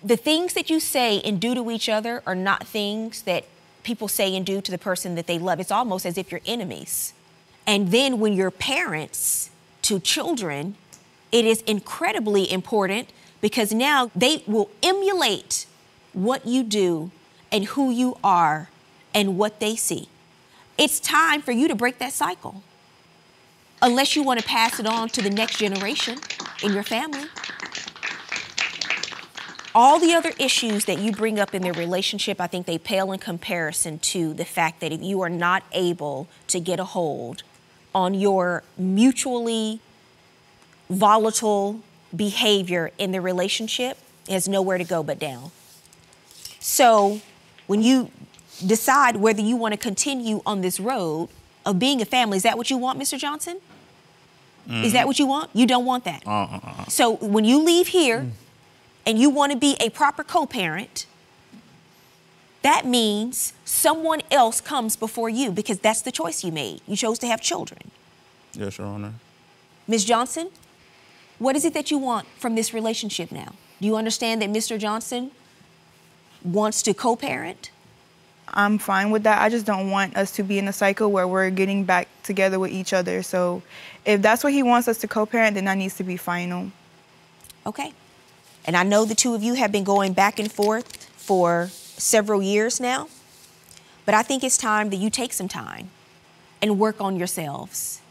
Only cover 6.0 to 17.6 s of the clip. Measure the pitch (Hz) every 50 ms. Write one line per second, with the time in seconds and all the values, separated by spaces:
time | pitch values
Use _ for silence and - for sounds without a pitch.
6 | - 185 170 196 180 - - 175 - - 220 240 208 175 107 76 67 - - -
7 | - - - _ _ _ _ _ _ _ _ _ _ - 208 202 202 180 175 233
8 | 277 277 254 220 220 214 202 185 190 185 180 - - - 269 302 359 320 175 156
9 | 151 - - - - - - - - - - _ _ _ _ _ - - 214 190
10 | - - - 311 254 330 349 240 208 165 143 139 147 180 202 - _ _ - -
11 | _ _ _ _ _ _ - 233 226 220 226 220 - - 214 202 - - - -
12 | 330 339 214 - 233 214 202 202 190 - - 185 180 - - 214 196 185 190 220
13 | 254 - - - - - _ _ - 214 - - 220 196 220 220 247 285 302 277
14 | 254 233 _ 180 240 262 311 311 - - 208 220 202 202 - - - 294 381 392
15 | 392 381 403 370 302 240 202 135 - - - - - - - _ _ _ _ _
16 | _ _ _ 190 185 220 262 262 - 220 240 262 262 220 208 208 196 180 170 160
17 | 156 180 - - _ _ _ _ - _ - 214